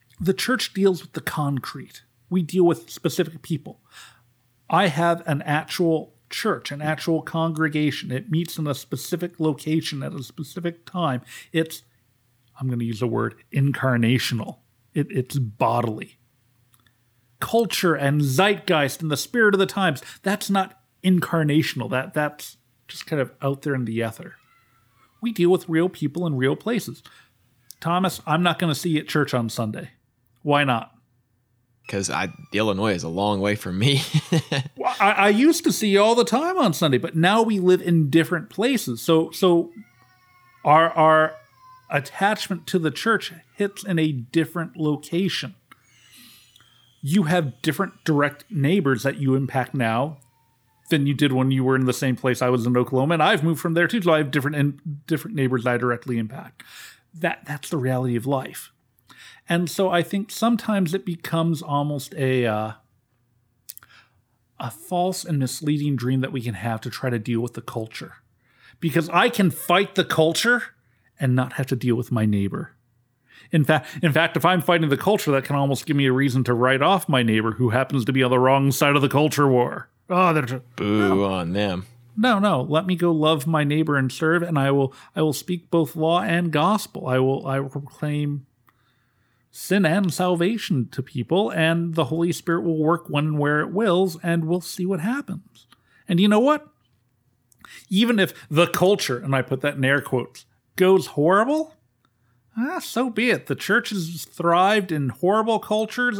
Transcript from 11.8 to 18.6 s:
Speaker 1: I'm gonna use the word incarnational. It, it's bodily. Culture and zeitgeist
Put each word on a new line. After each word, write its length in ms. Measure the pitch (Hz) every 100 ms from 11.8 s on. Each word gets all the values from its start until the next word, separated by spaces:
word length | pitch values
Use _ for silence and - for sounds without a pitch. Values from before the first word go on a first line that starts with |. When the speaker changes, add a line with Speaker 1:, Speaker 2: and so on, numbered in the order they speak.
| _ _ _ _ _ _ _ -
Speaker 1:
I'm 100 | 131
gonna 140 | 120
use 160 | 117 110
the 80 | 123
word 280 | 117 113 - _
incarnational. 1080 | 143 139 - 135 120 113 127 - 113 - - _ _ _
It, 140 | 151 139
it's 280 | 147 127 143
bodily. 800 | 113 104 117 120 117 107 - _ _ _ _ _ _ _ _ _ _ _ _ -
Culture 560 | - 226 220 - 180 147
and 260 | 139 147
zeitgeist 800 | 143 131 202 190